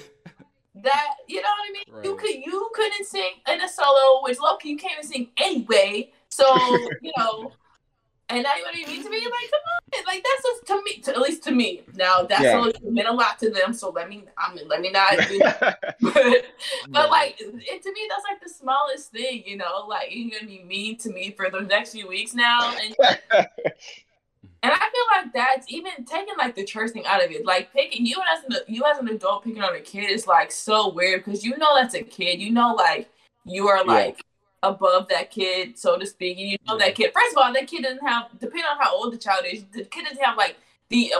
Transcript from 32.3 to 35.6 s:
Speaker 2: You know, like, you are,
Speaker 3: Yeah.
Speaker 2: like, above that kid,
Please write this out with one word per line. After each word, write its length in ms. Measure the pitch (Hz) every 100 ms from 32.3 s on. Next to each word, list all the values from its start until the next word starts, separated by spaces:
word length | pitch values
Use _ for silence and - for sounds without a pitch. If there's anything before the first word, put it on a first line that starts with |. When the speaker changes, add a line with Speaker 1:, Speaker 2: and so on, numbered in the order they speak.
| 175
Speaker 2:
You 120 | 202
know, 220 | 233 240
like, 360 | 220 170 156 - _ _ _
you 240 | - 185 202
are, 160 | 196
Speaker 3:
Yeah. 200 | 180 175
Speaker 2:
like, 160 | 196 - - _ _ -
above 460 | 196 196 190 185 190
that 220 | 175 175
kid, 460 | 214 185 185